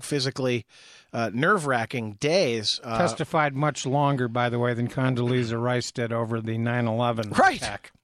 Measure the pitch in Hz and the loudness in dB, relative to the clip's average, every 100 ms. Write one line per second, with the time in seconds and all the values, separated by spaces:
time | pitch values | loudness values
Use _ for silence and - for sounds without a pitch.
0 | - 147 131 131 131 120 - - - - | -4 -2 -2 -2 0 0 -4 -16 -20 -20
1 | _ 123 113 110 160 208 147 123 113 131 | _ -4 -2 2 2 2 2 0 0 -4
2 | 110 101 143 180 156 117 107 - 120 113 | -6 -2 2 2 2 0 -2 -4 -2 0
3 | - 113 156 165 147 135 151 143 139 143 | 0 0 -2 2 2 0 -2 -2 -2 0
4 | 143 139 123 117 123 120 120 120 120 - | 2 2 0 0 0 0 0 0 -2 0
5 | 131 123 120 127 117 117 120 123 - - | 0 2 2 0 0 -2 0 0 -2 -4
6 | 117 117 113 117 110 113 117 123 117 110 | -4 -2 -2 -2 -2 -2 0 0 0 2
7 | 120 113 107 - 381 269 113 101 - - | 0 0 0 4 4 2 -4 -8 -12 -20